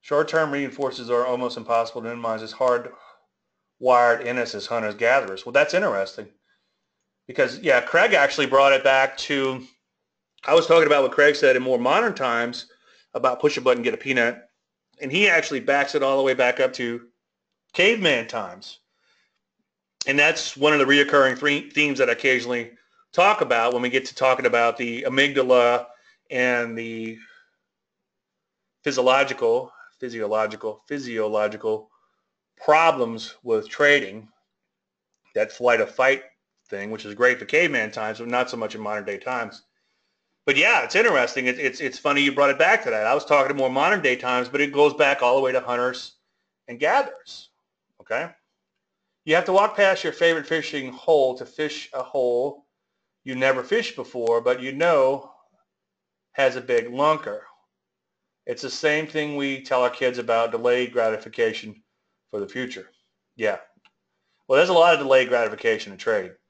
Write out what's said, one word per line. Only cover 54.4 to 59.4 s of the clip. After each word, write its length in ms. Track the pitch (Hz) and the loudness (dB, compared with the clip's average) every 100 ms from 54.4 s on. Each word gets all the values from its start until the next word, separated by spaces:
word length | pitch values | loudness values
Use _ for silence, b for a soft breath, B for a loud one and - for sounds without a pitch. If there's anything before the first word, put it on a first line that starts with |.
but 200 | 120 127 | 0 -2
you 100 | 127 | -4
know 640 | 135 170 156 131 139 - _ _ _ _ _ _ _ _ _ _ | -2 2 4 2 0 -8 _ _ _ _ _ _ _ _ _ _
has 240 | - 135 | 0 0
a 60 | 127 | 0
big 300 | 123 120 117 | -2 -2 -2
lunker. 500 | 123 147 156 110 107 - _ _ _ _ _ _ _ _ _ - | -2 0 0 -4 -12 -14 _ _ _ _ _ _ _ _ _ -12
It's 160 | 117 | -10
the 80 | 131 | -10
same 360 | - 156 151 156 | -2 0 0 -2
thing 300 | 156 147 | -6 -4
we 240 | 143 | -4